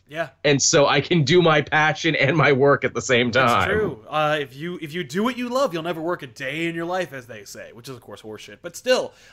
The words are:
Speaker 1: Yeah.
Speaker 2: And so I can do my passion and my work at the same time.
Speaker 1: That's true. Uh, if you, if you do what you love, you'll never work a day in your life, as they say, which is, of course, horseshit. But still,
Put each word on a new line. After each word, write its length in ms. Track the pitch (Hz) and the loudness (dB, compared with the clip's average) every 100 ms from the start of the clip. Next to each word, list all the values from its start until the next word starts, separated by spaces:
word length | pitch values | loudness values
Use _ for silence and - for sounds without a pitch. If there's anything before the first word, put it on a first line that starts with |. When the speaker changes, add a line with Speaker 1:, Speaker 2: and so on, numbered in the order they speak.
| _ | _
Speaker 1:
Yeah. 220 | 151 156 - | -10 -10 -2
Speaker 2:
And 180 | 147 143 | 0 2
so 240 | - 165 139 | 4 4 4
I 140 | 139 | 2
can 220 | - 180 | 2 2
do 180 | 139 180 | 4 4
my 200 | 165 151 | 6 4
passion 540 | - 151 156 147 165 - | 2 2 2 0 -2 0
and 180 | 139 165 | 2 2
my 140 | 139 | 4
work 320 | 135 143 131 | 4 4 4
at 100 | 120 | 0
the 80 | 117 | -4
same 300 | 110 123 123 | 0 2 2
time. 160 | 123 123 | 2 4
Speaker 1:
That's 180 | 110 90 | 4 2
true. 340 | 208 202 123 - | 0 -2 -6 -6
Uh, 300 | 151 151 151 | -2 0 -2
if 160 | 135 135 | -4 -10
you, 220 | 170 175 | -10 -10
if 120 | 156 | -10
you 100 | 170 | -8
do 200 | 175 165 | -6 -2
what 140 | 226 240 | -2 -2
you 100 | 247 | -4
love, 240 | 254 269 | -2 -2
you'll 80 | 165 | -2
never 200 | 160 165 | -6 -6
work 200 | 160 175 | -6 -6
a 60 | 135 | -8
day 400 | 117 135 151 170 | -12 -8 -6 -4
in 80 | 165 | -4
your 100 | 170 | -4
life, 280 | 185 175 | -4 -6
as 120 | 135 117 | -10 -14
they 200 | 110 101 | -16 -16
say, 260 | 107 85 | -16 -16
which 140 | 98 120 | -16 -16
is, 60 | 123 | -18
of 60 | |
course, 200 | - 101 | -18 -16
horseshit. 360 | 110 107 - 104 | -14 -14 -16 -16
But 140 | 175 - | -16 -6
still, 380 | 247 247 127 - - | 0 0 0 -10 -20